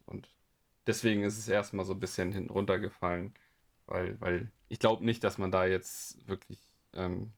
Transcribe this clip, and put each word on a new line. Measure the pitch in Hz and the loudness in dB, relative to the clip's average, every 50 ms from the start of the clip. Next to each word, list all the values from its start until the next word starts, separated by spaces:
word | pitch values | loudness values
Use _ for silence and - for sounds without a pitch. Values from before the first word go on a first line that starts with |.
| _ | _
Und | - 95 101 - - _ _ _ _ _ _ _ _ _ _ - | -12 -12 -12 -12 -14 _ _ _ _ _ _ _ _ _ _ -2
deswegen | 113 104 - 117 113 107 101 101 | -2 0 2 4 4 4 4 4
ist | 101 104 | 2 0
es | 110 104 101 | -2 0 2
erstmal | 98 104 98 - - 98 92 | 2 2 2 0 -2 -4 -2
so | 95 95 | -2 -2
ein | 98 | -4
bisschen | - - - - 90 92 | -4 -4 -2 -2 -2 0
hinten | 98 98 87 - | -2 -4 -4 -2
runtergefallen, | - 98 101 101 95 98 104 90 - - - 87 87 87 92 107 - _ _ _ _ _ _ _ _ _ _ | 0 0 2 2 2 0 0 -4 -4 -2 -2 0 0 0 -4 -6 -10 _ _ _ _ _ _ _ _ _ _
weil, | - 98 92 90 95 101 107 | -4 -2 -2 -2 -2 -4 -4
weil | 95 90 87 90 113 110 - _ _ - | -2 0 0 0 -2 -6 -12 _ _ -10
ich | 113 - | -2 2
glaub | - 110 113 - | 4 4 4 4
nicht, | 104 117 113 - - | 2 0 2 2 0
dass | 98 - | 0 0
man | - 95 92 | 0 0 2
da | 92 92 92 | 4 4 4
jetzt | 92 95 90 - - - - - - - - - | 4 2 2 -2 -6 -12 -12 -12 -12 -14 -14 -10
wirklich, | - 95 - - - - - _ _ _ _ _ _ - | -8 -8 -8 -8 -12 -18 -18 _ _ _ _ _ _ -6
ähm, | 92 92 90 90 - 107 110 - | -4 -4 -2 -2 -4 -6 -8 -12